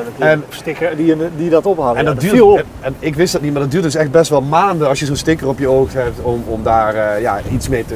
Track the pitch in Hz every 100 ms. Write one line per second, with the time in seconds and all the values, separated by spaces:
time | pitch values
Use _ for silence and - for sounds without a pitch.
0 | 120 127 151 151 143 - 165 147 170 156
1 | 160 156 170 156 170 160 202 170 131 120
2 | 147 143 190 226 208 196 - - 135 135
3 | 156 147 180 170 147 143 139 170 165 156
4 | 156 160 160 143 135 165 196 175 143 135
5 | 143 139 - 160 135 127 131 131 131 135
6 | 120 117 120 120 110 110 113 113 110 107
7 | 107 104 117 101 104 127 - 123 113